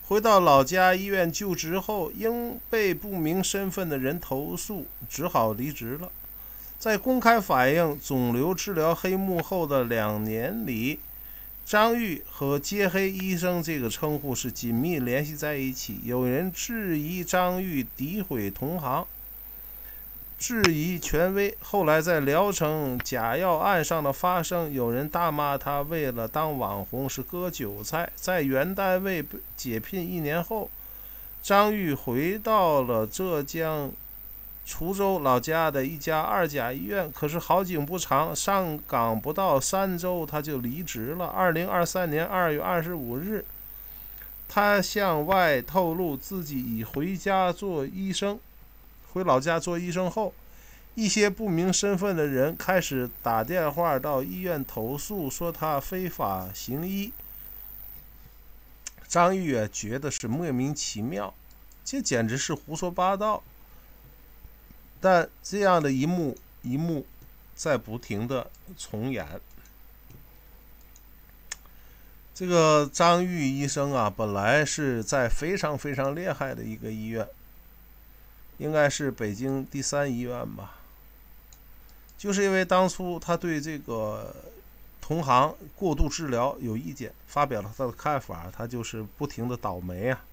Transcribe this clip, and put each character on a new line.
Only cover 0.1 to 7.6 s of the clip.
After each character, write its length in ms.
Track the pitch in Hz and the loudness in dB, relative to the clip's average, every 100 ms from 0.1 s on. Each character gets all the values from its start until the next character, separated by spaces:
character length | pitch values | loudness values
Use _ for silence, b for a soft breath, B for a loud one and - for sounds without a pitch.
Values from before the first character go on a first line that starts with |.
| 202 | 2
到 180 | 220 202 | 8 8
老 240 | 175 139 | 10 8
家 300 | 131 185 185 | 8 6 6
医 120 | 185 196 | 4 2
院 260 | 196 170 | 2 2
就 240 | 147 202 170 | 0 -4 -4
职 240 | 160 185 | -2 -2
后， 320 | 180 214 170 | -2 -2 -2
因 480 | - 220 240 240 233 - | -2 -2 0 -4 -8 -2
被 240 | 226 208 | 2 2
不 240 | 165 208 190 | 0 -2 0
明 260 | 156 180 | 2 2
身 260 | 185 196 196 | 2 0 -2
份 180 | 185 180 | -2 -2
的 80 | 139 | 0
人 220 | 131 165 | 0 -2
投 360 | - 135 147 175 | -2 -4 -4 -6
诉， 300 | - 202 - - 117 | -6 -8 -8 -12 -10
只 180 | - 170 | -4 0
好 260 | 143 113 | 2 2
离 200 | 107 135 | 2 -4
职 240 | 143 113 143 | -6 -8 -8
了。 140 | 180 - - B B B B B | -8 -14 -18 B B B B B
在 180 | 220 208 | 0 0
公 240 | 254 254 | 2 4
开 220 | 240 233 | 6 4
反 320 | 196 143 | 4 4